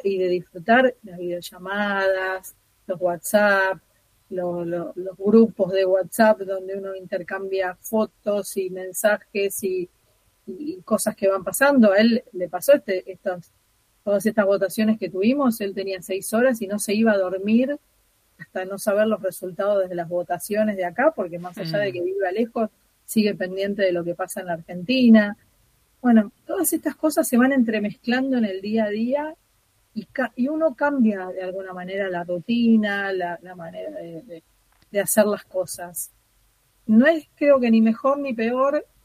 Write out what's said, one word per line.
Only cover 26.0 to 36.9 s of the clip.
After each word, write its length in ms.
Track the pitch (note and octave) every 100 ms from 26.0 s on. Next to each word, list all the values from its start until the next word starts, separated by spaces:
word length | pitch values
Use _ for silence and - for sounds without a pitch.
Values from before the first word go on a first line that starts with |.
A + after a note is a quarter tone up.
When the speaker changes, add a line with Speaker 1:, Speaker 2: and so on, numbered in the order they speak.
Speaker 1:
Bueno, 300 | B3 A3+ G3+ _ -
todas 280 | F#4+ D#4+
estas 220 | E4 D4+ -
cosas 320 | D#4 D4+ D#4+
se 100 | A#3+
van 140 | B3+
entremezclando 840 | C#4 A3+ A3 G#3 - - B3 C4+ B3+
en 80 | G#3+
el 160 | F#3+
día 240 | G3 A3 G#3+
a 40 |
día 460 | G#3 A#3 C#4+ D4+ D#4+ _ _ _ _ _
y 120 | A3 -
ca-, 280 | - A#3+ -
y 120 | B3+
uno 260 | D#4 D#4+ A#3+
cambia 520 | D4 C#4+ A3 G3 F#3
de 160 | F3+
alguna 300 | F#3 F#3+ F#3+
manera 360 | F#3 F3+ G3 F#3+
la 140 | F3
rutina, 880 | F3 F3 E3 A#3 A#3 A3 G#3 G3+ G3
la, 260 | F#3+ F3 E3+
la 140 | F3 F3+
manera 360 | E3 E3 D#3+
de, 300 | D3+ E3+ E3
de, 200 | - E3 _ _ _ _ _
de 80 | G3+
hacer 260 | F#3+ - G#3
las 180 | G3+ -
cosas. 680 | F#3+ F3 - F3 F3 - _ _ _ _ _ _ _
No 200 | -